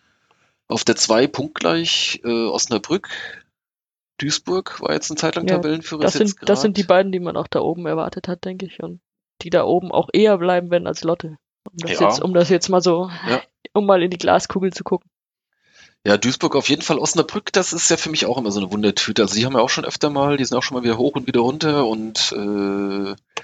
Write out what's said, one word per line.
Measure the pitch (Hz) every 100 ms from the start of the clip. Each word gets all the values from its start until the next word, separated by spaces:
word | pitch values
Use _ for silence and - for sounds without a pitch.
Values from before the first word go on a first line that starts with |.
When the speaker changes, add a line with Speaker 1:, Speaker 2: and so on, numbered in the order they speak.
| _ _ _ _ _ _ -
Speaker 1:
Auf | 117
der | - 113
Zwei | - 110 139
punktgleich, | - 151 - - 165 165 - - -
äh, | 117 117 113
Osnabrück. | - - 107 - 175 - - - - _ _ _ _ _ _ _ -
Duisburg | 139 - - 185 190 -
war | -
jetzt | 151 -
eine | 151
Zeit | 160 170
lang | 170
Speaker 2:
Ja, | 185
Speaker 1:
Tabellenführer, | 156 160 - 156
Speaker 2:
das | 151
Speaker 1:
ist | 190
jetzt | 214 196
Speaker 2:
sind, | -
das | 208
sind | 220
Speaker 1:
grad | 196
Speaker 2:
die | 185
beiden, | 180 196
die | 185
man | 175 165
auch | 156
da | -
oben | - 165 165
erwartet | 160 160 - -
hat, | 180 185
denke | 185 190
ich. | -
Und | 170 175 _ _ _ -
die | 170
da | 175
oben | - 170 180
auch | - 175
eher | - 214 196
bleiben | 175 180 175
werden | 175 175
als | 160
Lotte. | 160 175 160 156 _ _ -
Um | 170
das | 165 92
Speaker 1:
Ja. | 101
Speaker 2:
jetzt, | 123
um | 175
das | 180 170
jetzt | 180 -
mal | 185
so, | 175 170 180 170 -
Speaker 1:
Ja. | 127 - _ -
Speaker 2:
um | -
mal | 202 190
in | 175
die | 175
Glaskugel | 180 180 - 196 190
zu | -
gucken. | 185 185 - _ _ _ _ _ _ _ - _
Speaker 1:
Ja, | 101 104
Duisburg | 120 131 165 139
auf | 123
jeden | 139
Fall. | - 160
Osnabrück, | 147 165 156 208 -
das | - 180
ist | 165 -
ja | 165
für | -
mich | 156 98
auch | 123
immer | 110
so | 101
eine | 95
Wundertüte. | 104 104 98 - 110
Also | 98
die | 101
haben | 123
ja | 139
auch | 180
schon | -
öfter | 127 - 151
mal, | 143 139 143
die |
sind | 127 123
auch |
schon | - 127
mal |
wieder | 120 113
hoch | 139
und | 139 123
wieder | 123
runter | 120 151 160 147 120
und, | 110 110 110 -
äh, | 110 101 104 101 98 98 98 98 98 _ -